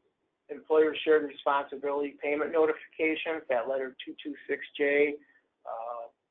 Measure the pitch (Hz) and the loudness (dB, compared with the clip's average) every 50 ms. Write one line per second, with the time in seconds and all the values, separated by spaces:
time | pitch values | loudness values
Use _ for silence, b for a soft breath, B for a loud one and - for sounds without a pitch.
0 | _ _ _ _ _ _ _ _ _ - 151 139 - - 156 156 156 156 147 - | _ _ _ _ _ _ _ _ _ -14 -14 -12 -2 2 6 6 6 6 4 0
1 | - 156 156 151 147 143 - - - 151 143 143 143 143 143 127 139 143 143 143 | 2 4 4 4 4 2 -8 -4 0 2 2 2 0 -2 -8 -6 -4 -2 -2 -2
2 | 147 143 139 - - 143 147 147 147 147 165 165 156 156 156 - - - _ - | -2 -4 -6 -6 -4 -2 0 0 -2 0 2 2 4 4 2 -2 -6 -14 _ -2
3 | 160 160 160 156 - 170 160 160 156 - 135 120 113 127 135 135 131 131 131 - | 0 0 0 0 -2 -4 -6 -6 -2 -2 0 0 0 0 -2 -2 -4 -6 -8 -12
4 | - 160 151 - - 156 139 - - - 143 139 - - - - 147 143 143 143 | -14 -14 -14 -12 -10 -12 -12 -10 -6 -6 -6 -6 -6 -8 -4 0 0 2 4 4
5 | 147 151 143 147 b b b b b b b _ - 123 117 113 113 120 120 117 | 4 2 0 -4 b b b b b b b _ -14 -12 -10 -10 -8 -10 -10 -10
6 | 117 117 _ _ _ _ | -12 -14 _ _ _ _